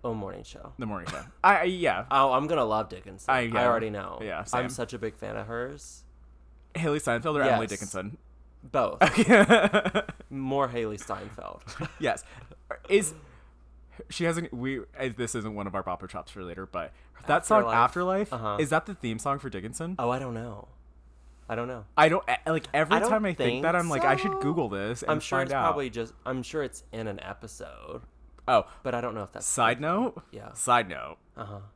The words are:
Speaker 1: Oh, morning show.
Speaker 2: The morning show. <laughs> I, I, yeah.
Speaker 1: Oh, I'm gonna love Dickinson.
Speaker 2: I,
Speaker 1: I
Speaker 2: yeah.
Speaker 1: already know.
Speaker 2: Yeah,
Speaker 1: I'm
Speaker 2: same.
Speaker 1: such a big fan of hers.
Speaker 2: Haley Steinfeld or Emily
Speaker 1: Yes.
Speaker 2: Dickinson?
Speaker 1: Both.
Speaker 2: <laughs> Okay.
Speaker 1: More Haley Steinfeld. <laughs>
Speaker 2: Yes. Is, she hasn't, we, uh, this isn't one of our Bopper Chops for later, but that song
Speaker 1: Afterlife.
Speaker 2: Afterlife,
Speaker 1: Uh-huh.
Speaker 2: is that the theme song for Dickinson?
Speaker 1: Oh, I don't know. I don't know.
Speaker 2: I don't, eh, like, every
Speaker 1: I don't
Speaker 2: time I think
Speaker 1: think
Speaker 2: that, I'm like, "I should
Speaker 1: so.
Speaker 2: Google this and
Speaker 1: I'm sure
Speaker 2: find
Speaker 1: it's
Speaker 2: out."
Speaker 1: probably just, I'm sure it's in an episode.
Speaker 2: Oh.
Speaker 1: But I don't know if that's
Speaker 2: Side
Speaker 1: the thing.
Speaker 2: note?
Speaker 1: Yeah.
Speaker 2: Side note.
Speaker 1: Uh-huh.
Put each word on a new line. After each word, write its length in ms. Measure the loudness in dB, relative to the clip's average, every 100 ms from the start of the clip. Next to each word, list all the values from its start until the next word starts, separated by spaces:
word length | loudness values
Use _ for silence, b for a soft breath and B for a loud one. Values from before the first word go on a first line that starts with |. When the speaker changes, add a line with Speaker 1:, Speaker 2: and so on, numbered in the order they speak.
Speaker 1:
Oh, 80 | -4
morning 300 | -4 -6 -10
show. 300 | -14 -16 -16 -8
Speaker 2:
The 60 |
morning 240 | -6 -6 -6
show. 120 | -10 -12
<laughs> 100 | 4
I, 140 | 6 6
I, 20 |
yeah. 420 | 4 2 0 0 2
Speaker 1:
Oh, 220 | 4 6
I'm 140 | 4 2
gonna 180 | 2 2
love 240 | 2 -2
Dickinson. 420 | -10 -14 -8 0
Speaker 2:
I, 60 | 2
Speaker 1:
I 20 |
Speaker 2:
yeah. 220 | 2 2 4
Speaker 1:
already 220 | 2 0
know. 300 | -4 -8 -8
Speaker 2:
Yeah, 200 | -8 -8
Speaker 1:
I'm 60 | -2
Speaker 2:
same. 220 | -2 -2
Speaker 1:
such 240 | -4 -6
a 60 | -4
big 180 | -8 -8
fan 180 | -10 -8
of 80 | -8
hers. 580 | -8 -8 -10 -18 -20 -20 -20 -20 -20 -20 -20 -12
Speaker 2:
Haley 260 | -4 0 0
Steinfeld 360 | 0 -2 0 2
or 60 |
Emily 200 | 4 4
Speaker 1:
Yes. 80 | 0
Speaker 2:
Dickinson? 480 | -6 -6 -6 -8 -10 -18 -20 -20 -20
Speaker 1:
Both. 360 | -2 0 0 4
Speaker 2:
<laughs> 0 |
Okay. 1000 | 4 6 8 8 10 8 6 4 2 -2 -4 -14 -12
Speaker 1:
More 380 | -6 -2 2 2
Haley 300 | 0 -4 -6
Steinfeld. 640 | -6 -8 -8 -12 -14 -14 -16 -10
<laughs> 180 | -10 -4
Speaker 2:
Yes. 240 | -2 -2 -8 B B -20 -14 -14 2
Is, 260 | 2 2 -8 b b b b -20 -20 -20 -20 -14
she 140 | -2
hasn't, 280 | -2 -2 -6
we, 280 | -6 -6 -6
uh, 280 | -10 -6 -6 -2
this 180 | -4
isn't 200 | -4 -4
one 120 | -6 -4
of 80 |
our 80 | -4
Bopper 260 | -4 -8 -8
Chops 220 | -12 -12
for 140 | -12
later, 220 | -12 -10 -8
but 260 | -8 -8 b b -12 0
that 200 | 0 4
song 160 | 4
Speaker 1:
Afterlife. 640 | 6 6 4 4 0 0 -2
Speaker 2:
Afterlife, 40 |
Speaker 1:
Uh-huh. 240 | -4 -2 0
Speaker 2:
is 100 | 2
that 160 | 0 -2
the 80 |
theme 240 | -8 -6 -4
song 200 | -2 -4
for 100 | -4
Dickinson? 480 | -8 -10 -8 -6 -2
Speaker 1:
Oh, 120 | -2
I 80 | -2
don't 140 | -4
know. 340 | -8 -10 -14 -18 -20 -20 -20 -20 -20 -20 -20 -6
I 60 | -4
don't 100 | -4
know. 180 | -8 -2 6
Speaker 2:
I 120 | 6
don't, 120 | 6 0
eh, 80 | -2 0
like, 200 | -2 0
every 200 | 0 4 4
Speaker 1:
I 40 |
don't 80 | 4
Speaker 2:
time 140 | 2
I 60 | 0
think 80 | 0
Speaker 1:
think 240 | 0 2
Speaker 2:
that, 120 | 2
I'm 140 | 2 0
like, 160 | 2
"I 120 | 4 4
should 160 | 2
Speaker 1:
so. 80 | -2
Speaker 2:
Google 280 | 0 0 -2
this 340 | -2 -4 -4
and 80 | -2
Speaker 1:
I'm 100 | -2
sure 180 | 0 -2
Speaker 2:
find 80 | 0
Speaker 1:
it's 60 |
Speaker 2:
out." 100 | 0
Speaker 1:
probably 240 | 2 0 -4
just, 220 | -6 -8 -8 -6
I'm 160 | -6
sure 200 | -4 -4
it's 220 | -4 -8 -12
in 160 | -8 -8
an 100 | -8
episode. 840 | -10 -12 -16 -16 -16 -16 -14 -14 -14 _ -20 -8 4
Speaker 2:
Oh. 200 | 4 4 B
Speaker 1:
But 120 | -6
I 60 | -4
don't 140 | -4
know 80 | -6
if 80 | -10
that's 140 | -8 -4
Speaker 2:
Side 320 | 2 2 2
Speaker 1:
the 20 |
thing. 100 | -2 -2
Speaker 2:
note? 180 | -2 -6 -18
Speaker 1:
Yeah. 220 | -18 -16
Speaker 2:
Side 360 | -6 2 2 2
note. 260 | -8 -10 -14 _ -14
Speaker 1:
Uh-huh. 220 | -12 -12 -16